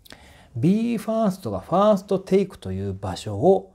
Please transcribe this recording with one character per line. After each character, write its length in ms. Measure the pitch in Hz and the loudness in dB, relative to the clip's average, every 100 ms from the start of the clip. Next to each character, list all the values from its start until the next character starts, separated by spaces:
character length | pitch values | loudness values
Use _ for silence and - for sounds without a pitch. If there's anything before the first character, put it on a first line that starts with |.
| - - - - - 117 | -20 -20 -20 -20 -14 -2
ビ 400 | 151 214 233 233 | 2 2 0 -4
ー 20 | |
フ 120 | - | -2
ァ 140 | 220 214 | 0 0
ー 60 | |
ス 80 | 185 | -2
ト 100 | 113 | -6
が 100 | 92 | -8
フ 120 | - | 0
ァ 220 | 175 214 | 2 4
ー 40 | 196 | 2
ス 60 | |
ト 160 | - 190 | 0 -4
テ 220 | - 190 | 2 0
イ 60 | 190 | 0
ク 120 | - | -6
と 120 | 92 | -8
い 180 | 95 101 | -6 -6
う 40 | |
場 220 | 95 - 143 | -6 -8 -8
所 220 | 107 101 | -8 0
を 360 | 170 190 - | 4 2 0